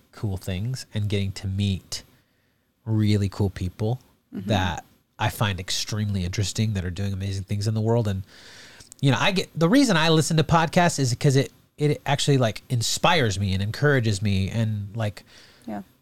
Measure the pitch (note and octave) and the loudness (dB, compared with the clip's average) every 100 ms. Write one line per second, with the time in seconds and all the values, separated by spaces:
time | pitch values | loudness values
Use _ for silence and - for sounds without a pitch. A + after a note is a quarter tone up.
0 | _ - G#2 F#2 - F#2 A2+ C3 - A2 | _ -8 -6 -4 -4 -4 -4 -6 -8 -4
1 | G#2 G#2 G2 - G2+ F#2+ G2+ F#2+ - - | -2 -2 -2 -4 -4 -2 0 -2 -6 -14
2 | - _ _ _ _ _ _ _ A2+ G#2+ | -14 _ _ _ _ _ _ _ -2 0
3 | G#2 G#2 G2+ - G2 - F#2 - A2 B2+ | 2 2 0 0 -2 -2 -6 -4 -4 -4
4 | - _ _ - G#2 G#2 F#2 D#2+ - _ | -8 _ _ -10 -2 0 0 -4 -12 _
5 | _ - G#2+ - G#2 F2+ F#2 - - G#2+ | _ -4 -4 0 -2 -2 -6 -6 -4 -4
6 | G#2 G2+ F2 F#2 F#2+ - A2 G2 F2+ F2 | -2 -2 -2 -2 -2 -2 -2 -2 -4 -6
7 | G2+ F#2+ G2 G2 F#2+ G#2 G#2 A2 A2 A#2 | -6 -4 -6 -6 -4 -4 -2 0 2 2
8 | G#2+ F#2+ - - - - - - - - | 2 -2 -6 -16 -20 -20 -20 -20 -20 -2
9 | C3+ B2 E3 F3+ - D3 E3 C4+ B3+ E3 | 2 2 2 0 -4 -2 2 4 4 4
10 | E3 D#3+ - D#3+ - E3 D#3+ F#3 E3+ - | 4 4 4 2 4 2 4 4 4 2
11 | B2+ A#2+ D3+ C3+ - - _ - D3 - | 0 2 4 4 2 -6 _ -2 0 0
12 | - C#3 - C3+ A#2 - - B2 G#2+ - | -2 0 2 2 2 -2 -4 -2 -2 0
13 | D#3+ F3 A#2 F#2 G2+ F#2+ G2+ - D3 C3+ | 2 2 2 0 0 0 -2 0 2 4
14 | A2+ G2 G#2+ F#2+ F#2+ A2+ A2 G#2 G2+ A2+ | 2 0 0 0 0 -2 -2 -2 -6 -6
15 | G#2 - - - - _ - G#3 F#3+ _ | -6 -6 -16 -20 -20 _ -12 -12 -12 _